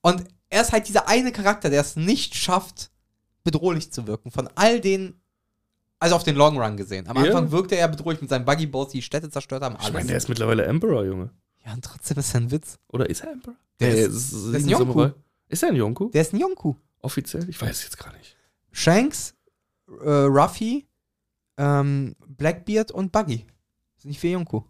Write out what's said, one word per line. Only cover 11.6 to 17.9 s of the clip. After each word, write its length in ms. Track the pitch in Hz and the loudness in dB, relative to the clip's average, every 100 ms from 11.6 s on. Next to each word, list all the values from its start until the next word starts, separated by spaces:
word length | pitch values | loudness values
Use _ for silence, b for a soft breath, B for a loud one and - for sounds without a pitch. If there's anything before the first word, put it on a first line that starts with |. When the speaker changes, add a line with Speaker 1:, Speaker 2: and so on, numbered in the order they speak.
Speaker 1:
Ja, 80 | 110 | -16
und 120 | 117 | -14
trotzdem 340 | - - - 143 | -14 -12 -6 -4
ist 160 | - | -2
er 60 | 123 | -2
ein 100 | 117 | -2
Witz. 280 | 151 - - _ | -4 -6 -20 _
Speaker 2:
Oder 200 | 120 127 | -4 -2
ist 140 | - | -4
er 80 | 320 | -10
Emperor? 240 | 269 240 240 _ _ | -14 -16 -20 _ _
Speaker 1:
Der 120 | 123 | 2
Speaker 2:
Nee, 60 | 110 | 4
Speaker 1:
ist, 100 | 104 | 2
Speaker 2:
es 180 | 113 131 | 0 -6
ist 200 | 110 104 | -8 -4
Speaker 1:
der 80 | 127 | 0
ist 40 | |
ein 20 | 143 | 2
Speaker 2:
ein 20 | |
Speaker 1:
Yonku. 160 | 220 131 | 2 4
Speaker 2:
Samurai. 200 | 139 143 - _ _ _ | 4 2 0 _ _ _
Ist 140 | 170 | -2
er 60 | 339 | 0
ein 60 | 156 | 2
Yonku? 320 | 107 120 147 | 0 -2 0
Speaker 1:
Der 120 | 147 | 0
ist 100 | 160 | 0
ein 60 | 202 | 0
Yonku. 340 | 370 381 151 131 _ _ | -2 -2 -4 -4 _ _
Speaker 2:
Offiziell? 480 | - - - 160 175 | -6 -6 -6 -8 -8
Ich 120 | 160 | -6
weiß 220 | 113 - | -6 -6
jetzt 140 | - | -10